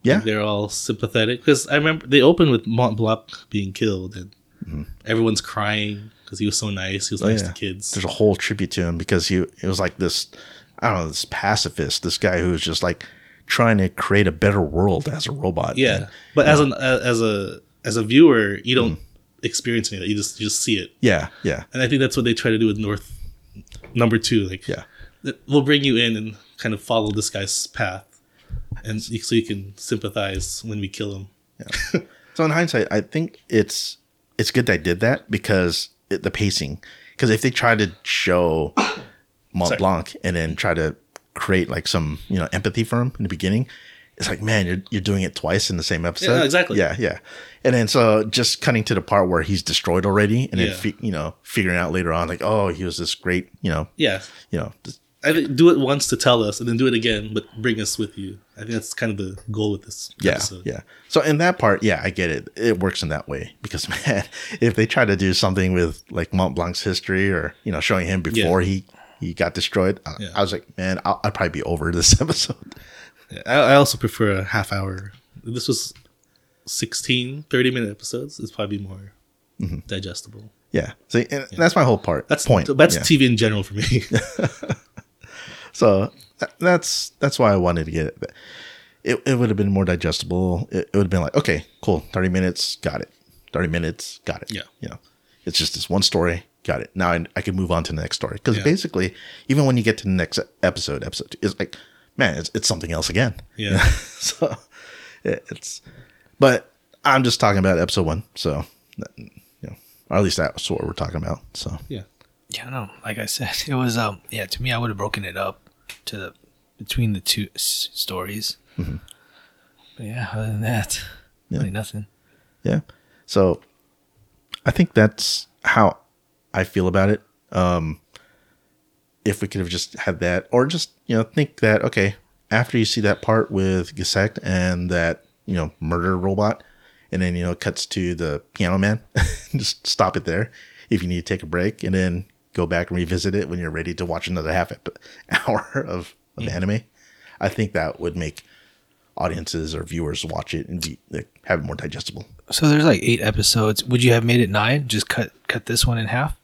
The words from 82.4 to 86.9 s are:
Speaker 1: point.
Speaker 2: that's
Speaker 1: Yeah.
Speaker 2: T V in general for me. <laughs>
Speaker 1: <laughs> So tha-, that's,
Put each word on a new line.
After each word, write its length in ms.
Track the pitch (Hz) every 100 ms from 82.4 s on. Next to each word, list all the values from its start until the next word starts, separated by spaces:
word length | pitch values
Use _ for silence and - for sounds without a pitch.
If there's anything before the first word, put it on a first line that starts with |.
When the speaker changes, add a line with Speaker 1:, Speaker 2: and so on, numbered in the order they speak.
| -
Speaker 1:
point. 240 | 107 82 135
Speaker 2:
that's 160 | 165 170
Speaker 1:
Yeah. 60 |
Speaker 2:
T 160 | 117 156
V 80 | 131
in 120 | 113
general 260 | 110 104
for 100 | 95
me. 300 | 101 104 127 -
<laughs> 40 | 117 - -
Speaker 1:
<laughs> 380 | - - - - _ - - _ - - - - -
So 380 | - 110 98 101 - - _
tha-, 100 | - _
that's, 500 | - 175 -